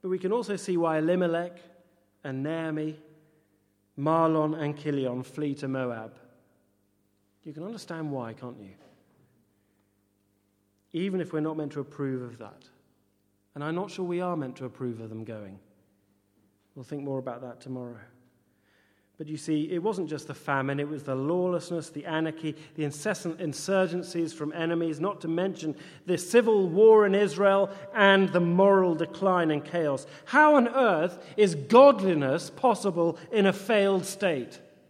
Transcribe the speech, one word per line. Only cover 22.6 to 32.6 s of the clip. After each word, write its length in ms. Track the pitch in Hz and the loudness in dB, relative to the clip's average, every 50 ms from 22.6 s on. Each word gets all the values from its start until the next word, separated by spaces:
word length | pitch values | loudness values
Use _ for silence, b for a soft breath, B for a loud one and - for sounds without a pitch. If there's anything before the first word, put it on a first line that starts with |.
| B B B | B B B
the 100 | - 151 | -6 -6
incessant 540 | 147 139 - - 214 202 - - 175 160 160 | -6 -6 -6 -4 -4 -6 -4 -6 -8 -8 -6
insurgencies 920 | 185 156 135 - - - 196 190 185 180 165 180 175 - - 170 170 156 - | -6 -8 -8 -8 -4 -2 0 2 2 0 -2 -6 -8 -6 -4 -4 -4 -4 -4
from 180 | - 151 147 156 | -8 -8 -8 -6
enemies, 440 | 170 165 165 170 170 170 165 156 143 | -4 -4 -2 -2 -2 -2 -4 -4 -4
not 220 | 160 196 202 - | -4 -4 -4 -6
to 80 | - 165 | -6 -4
mention 480 | 160 170 180 196 185 - - 156 147 B B B B B B | -2 -2 -2 -2 -4 -6 -8 -8 -8 B B B B B B
the 100 | - 180 | -4 -4
civil 500 | 165 170 - - 233 240 226 220 208 190 180 | -4 -4 4 4 4 6 6 4 4 2 2
war 340 | 156 185 220 220 220 214 208 | 4 8 8 10 10 10 8
in 100 | 202 190 | 6 4
Israel 540 | 202 208 196 151 170 202 196 196 196 196 196 B B B B - | 2 2 2 0 2 4 4 4 4 2 0 B B B B 2
and 360 | 226 202 196 196 196 196 190 | 6 8 8 8 8 6 4
the 100 | - 180 | 2 2
moral 540 | 175 170 170 180 196 202 196 196 185 180 170 | 2 2 4 4 6 6 6 6 4 2 2
decline 560 | 156 165 165 - - 190 196 185 180 170 156 | 0 -2 -6 -4 -2 0 2 2 2 2 0
and 120 | 151 147 143 | 0 -2 -4
chaos. 440 | - - 175 160 147 139 131 - B B B B | -6 -4 -4 -2 -2 -2 -4 -6 B B B B
How 300 | - - 277 302 302 302 | 0 4 6 6 8 8
on 140 | 285 240 240 | 6 4 4
earth 540 | 233 269 269 226 185 156 160 185 175 - B B B | 2 2 2 4 4 2 0 -2 -4 -8 B B B
is 180 | B 214 196 165 | B 2 2 2
godliness 960 | 147 135 - 220 240 269 285 277 208 190 190 175 151 143 131 135 170 - - | -2 -4 6 8 10 10 10 8 6 2 0 2 2 2 0 0 -2 -4 -8
possible 720 | - - | -12 0